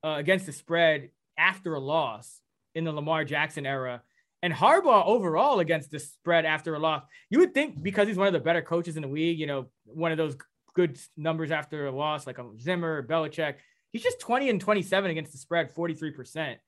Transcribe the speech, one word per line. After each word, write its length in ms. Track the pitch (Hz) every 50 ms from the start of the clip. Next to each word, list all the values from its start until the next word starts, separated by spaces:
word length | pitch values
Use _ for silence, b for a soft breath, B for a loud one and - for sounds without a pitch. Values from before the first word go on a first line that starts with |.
| -
uh, 120 | 156 156 147
against 280 | 147 151 190 190 190
the 80 | 185 147
spread 560 | - - _ 165 170 170 160 156 147 135 113 _ _ _ _ _ -
after 380 | 160 185 190 190 190 180 160
a 40 | 143
loss 600 | 135 135 151 165 151 127 110 104 120 - - - _ _ _ _ _ _ _
in 100 | 165 165
the 80 | 165
Lamar 340 | 151 151 147 151 160 160 156
Jackson 400 | 127 147 147 151 156 - 156 143
era. 360 | 135 139 135 127 127 123 120 _ _ _ _ _ _ _ _
And 100 | - 180
Harbaugh 540 | 156 131 180 226 302 381 381 311 240 202 170
overall 540 | 165 220 240 196 175 156 165 233 294 277 208
against 320 | 170 156 170 156 135 -
the 80 | - 147
spread 460 | - - - _ _ 165 170 165 160
after 280 | 160 156 151 - 165 160
a 60 | 151
loss. 240 | 156 160 156 147 - B B B B B
You 80 | 196 277
would 140 | 370 - -
think 300 | 262 294 302 196 143 151
because 240 | 196 196 208 202 208
he's 100 | 220 180
one 80 | 196
of 80 | 202 180
the 60 | 156
better 240 | 123 160 170 170 160
coaches 320 | - 170 175 170 175 156
in 80 | 160 151
the 40 | 135
league, 300 | 139 151 160 170 170 156
you 80 | 156
know, 220 | 147 143 135 127 - _ _ _
one 260 | - 113 156 165 165
of 60 | 160 156
those 180 | 160 156 151 139 - _ _ _ _ _ _
good 260 | - 180 165 135 - - - _
numbers 360 | - 151 160 160 160 160 143
after 340 | 160 151 147 143 156 151 143
a 60 | 139
loss, 340 | 131 135 147 151 151 147 -
like 140 | 135 123 -
a 100 | 123 120 101 110
Zimmer, 460 | 120 156 185 175 170 165 160 147 135
Belichick, 500 | 117 156 165 160 151 156 - 160 147 139 - b b b b b b
he's 100 | _ 233
just 180 | - 494 494 -
twenty 300 | - - 233 262 277 269
and 100 | 226 185
twenty-seven 520 | 185 208 214 202 175 - - 190 202 185
against 200 | 165 156 151 -
the 60 | - -
spread, 320 | - _ 170 170 160 -
forty-three 420 | - - 170 170 160 143 160 151
percent 480 | 151 - 123 - - 156 160 143 123 - _